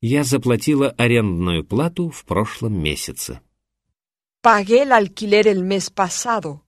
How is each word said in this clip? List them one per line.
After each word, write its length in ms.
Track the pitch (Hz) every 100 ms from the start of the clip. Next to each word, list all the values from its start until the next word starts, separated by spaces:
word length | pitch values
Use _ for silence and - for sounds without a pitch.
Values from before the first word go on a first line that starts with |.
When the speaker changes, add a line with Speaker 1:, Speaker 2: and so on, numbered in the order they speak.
Speaker 1:
Я 220 | 113 139
заплатила 680 | 143 131 120 117 - 147 139
арендную 720 | - 120 120 107 87 90 85 76
плату 440 | 107 165 170 170
в 160 | - -
прошлом 520 | 87 104 - 113 101
месяце. 640 | 76 73 - 64 - 60 _ _ _ _ _ _ _ _ _ _
Speaker 2:
"Pagué 420 | 240 214 196 233
el 80 | 277
alquiler 560 | 240 202 - 214 208 214
el 160 | 196
mes 260 | 185 196 180
pasado". 720 | - 190 - 247 226 160 147